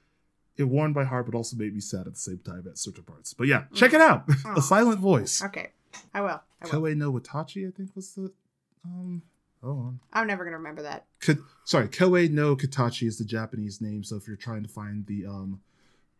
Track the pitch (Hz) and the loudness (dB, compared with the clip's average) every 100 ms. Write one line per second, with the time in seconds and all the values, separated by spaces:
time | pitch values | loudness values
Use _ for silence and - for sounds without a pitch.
0 | _ _ _ _ _ - 139 135 156 143 | _ _ _ _ _ -2 0 2 2 0
1 | 135 127 117 117 113 117 107 104 98 98 | 0 -2 -2 -4 -6 -6 -6 -6 -8 -8
2 | 90 - - 90 - 87 90 76 - 92 | -8 -12 -10 -10 -12 -14 -14 -12 -12 -12
3 | - 76 - - 135 131 - - 247 311 | -20 -18 -18 -2 2 2 0 4 6 8
4 | 320 135 - 135 214 190 139 196 240 208 | 8 8 4 2 4 0 4 6 6 4
5 | 190 147 101 - 196 160 - _ _ - | 4 4 2 -4 -4 -8 -14 _ _ -20
6 | - 196 202 156 _ _ - 147 160 151 | -10 -4 -4 -4 _ _ -4 -2 0 0
7 | 147 127 - 143 - 196 190 185 190 190 | 0 -2 -4 -8 -8 -8 -10 -10 -12 -12
8 | 190 - 190 190 _ _ _ _ 175 180 | -14 -10 -12 -12 _ _ _ _ -14 -12
9 | 180 175 - _ _ _ 123 143 123 123 | -8 -8 -10 _ _ _ -8 -6 -6 -10
10 | _ 214 220 196 175 165 160 151 147 151 | _ -4 -2 -2 -6 -10 -12 -12 -10 -12
11 | - _ - 147 - _ - - 110 - | -14 _ 0 0 -2 _ 0 2 2 2
12 | 185 180 170 147 147 139 139 - 120 - | 6 6 4 4 2 2 0 0 0 0
13 | 113 107 107 113 110 110 104 98 110 104 | -4 -4 -6 -4 -6 -6 -8 -8 -8 -8
14 | 101 107 110 101 - 110 104 - 104 104 | -8 -10 -10 -12 -10 -8 -10 -12 -10 -8
15 | 101 101 95 98 95 95 _ _ _ _ | -6 -8 -8 -10 -10 -10 _ _ _ _
16 | _ _ | _ _